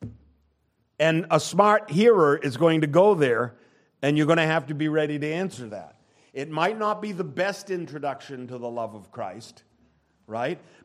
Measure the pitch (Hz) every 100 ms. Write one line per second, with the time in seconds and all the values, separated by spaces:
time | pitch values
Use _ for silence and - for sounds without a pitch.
0 | - - _ _ _ _ _ _ _ -
1 | 156 160 - 156 - 170 208 208 - 165
2 | 233 208 147 147 147 127 165 160 151 160
3 | 208 185 139 113 120 - _ _ _ _
4 | 139 151 151 165 160 160 135 151 156 156
5 | 151 147 151 165 190 120 117 101 78 _
6 | _ _ _ 127 151 156 180 220 214 208
7 | 208 185 165 131 190 190 - 185 151 147
8 | 143 127 - 131 123 123 120 120 110 104
9 | 92 120 101 98 - - _ _ _ _
10 | _ _ - 110 131 175 _ _